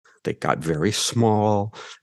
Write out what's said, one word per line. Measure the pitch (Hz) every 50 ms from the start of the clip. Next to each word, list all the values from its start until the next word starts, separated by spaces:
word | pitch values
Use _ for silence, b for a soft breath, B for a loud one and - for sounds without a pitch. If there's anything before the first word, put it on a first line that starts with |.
| _ b b b b
they | - 78
got | - - - - -
very | - 82 80 76 92 104
small, | 107 - - - - 117 117 110 107 107 104 107 107 101 104 110 - B B B B B